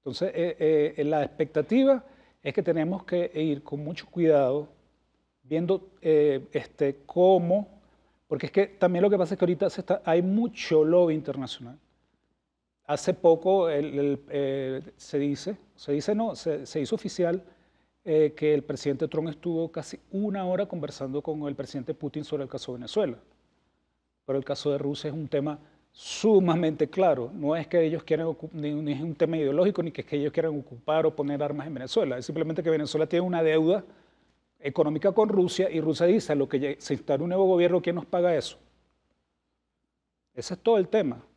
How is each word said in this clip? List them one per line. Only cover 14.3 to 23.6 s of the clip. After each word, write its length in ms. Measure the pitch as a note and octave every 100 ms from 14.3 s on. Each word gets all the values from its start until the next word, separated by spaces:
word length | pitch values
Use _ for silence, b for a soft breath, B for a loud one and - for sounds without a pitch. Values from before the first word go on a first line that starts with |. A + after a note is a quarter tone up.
| C#3+ C#3 C#3 C3 C3 D#3+ _
se 220 | - D3
dice, 380 | C#3+ C#3 - G#3 _
se 160 | _ -
dice 240 | D3 D3
no, 220 | G#3 A3+ C3
se, 300 | E3 D3+ C3+
se 140 | D#3
hizo 140 | C3+
oficial, 480 | A3+ G3+ - F3 F#3 b b b b b _
eh, 280 | F#3+ D#3 D3+ D3+
que 180 | D3+
el 80 | D3
presidente 460 | C#3 C#3 D3 C3+ D#3+
Trump 200 | D#3+ D#3+
estuvo 440 | D3+ F3 E3 E3
casi 260 | E3 C#3 - _
una 340 | F#3+ G#3 G3 F#3
hora 200 | F#3 G3+
conversando 540 | F3 C#3 - C3+ C#3
con 220 | D3 D#3 D3
el 80 | C#3+
presidente 380 | C3+ C#3+ A#2+
Putin 280 | D3 C#3+ D3+
sobre 220 | D3+ D3+
el 40 | C3+
caso 260 | - -
Venezuela. 440 | B2 A#2+ - F#3 A#2 _ _ _ _